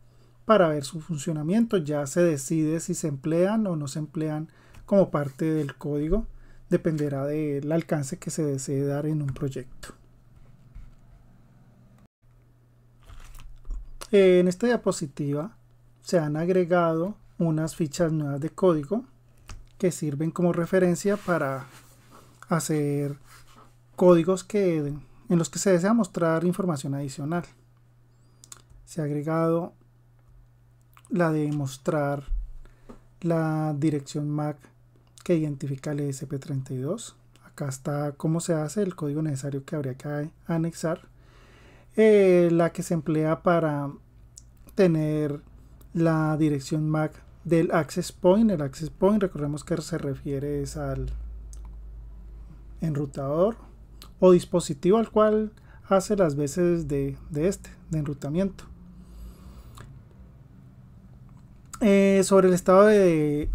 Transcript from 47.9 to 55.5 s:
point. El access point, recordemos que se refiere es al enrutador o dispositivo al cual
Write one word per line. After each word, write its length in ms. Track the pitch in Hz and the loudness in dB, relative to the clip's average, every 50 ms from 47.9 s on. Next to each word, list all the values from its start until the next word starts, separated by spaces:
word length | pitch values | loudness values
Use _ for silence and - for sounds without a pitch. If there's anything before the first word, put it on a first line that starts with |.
| - 180 175 - | -4 -6 -6 -6
point. 380 | - - - 180 185 214 233 214 | -6 2 4 4 6 6 4 2
El 120 | 190 151 | 2 0
access 280 | 147 135 135 - 160 143 | -2 -6 -6 -8 -10 -10
point, 320 | - - 185 196 214 214 | -4 0 2 2 4 2
recordemos 420 | 196 180 - 147 147 143 147 151 - | 0 -2 -2 -4 -6 -4 -6 -6 -6
que 160 | - 170 156 | -6 -6 -6
se 200 | 151 - 165 151 | -4 -6 -6 -6
refiere 640 | 143 139 135 135 - 147 139 135 143 147 147 143 139 | -6 -6 -6 -6 -6 -6 -6 -6 -4 -4 -4 -4 -6
es 140 | 135 - 156 | -6 -8 -8
al 340 | 143 135 131 131 131 - - - - - - - - - - - - - - - - - - - - - - - - - - - - - - - - - - - | -6 -6 -6 -6 -6 -6 -8 -8 -10 -12 -14 -14 -16 -16 -16 -16 -16 -16 -16 -16 -16 -16 -18 -18 -18 -18 -18 -20 -20 -18 -18 -18 -20 -20 -20 -20 -20 -20 -12 -8
enrutador 760 | 165 160 147 139 151 135 - 143 135 139 147 165 185 226 226 - - - - - - - - - - - - - | -6 -4 -4 -4 -4 -6 -6 -6 -4 -2 0 2 2 2 0 -4 -10 -20 -20 -20 -20 -20 -20 -20 -20 -20 0 4
o 120 | 190 185 | 6 8
dispositivo 640 | 180 175 - - - 175 - - 147 - - 175 208 226 | 8 6 4 2 -2 -2 -2 -2 -6 -2 0 2 2 2
al 140 | 220 - | 2 0
cual 420 | - 214 214 214 214 220 214 214 | 2 2 4 4 4 2 0 -2